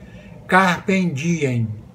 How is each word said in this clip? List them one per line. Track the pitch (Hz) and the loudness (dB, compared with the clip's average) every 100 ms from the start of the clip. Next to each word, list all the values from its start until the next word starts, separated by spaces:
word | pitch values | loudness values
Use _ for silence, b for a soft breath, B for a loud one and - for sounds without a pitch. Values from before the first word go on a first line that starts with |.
| B B B B - | B B B B 2
Carpe | 185 190 170 - 190 180 | 4 4 2 0 2 2
diem, | 131 170 165 139 120 110 104 - | 0 0 0 0 0 -2 -4 -14